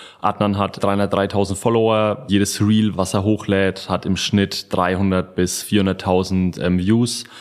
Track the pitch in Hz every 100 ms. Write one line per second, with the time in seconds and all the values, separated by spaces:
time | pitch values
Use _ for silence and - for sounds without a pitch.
0 | - - 98 - 104 101 98 - 101 101
1 | 98 98 98 101 98 92 120 117 110 110
2 | 107 101 - 98 101 - 104 110 107 90
3 | 95 104 98 107 - 98 95 92 - 90
4 | - 90 - 101 98 - - 92 90 92
5 | 98 92 90 - 90 - - 104 95 92
6 | 95 92 92 95 92 87 90 90 92 113
7 | 120 - - -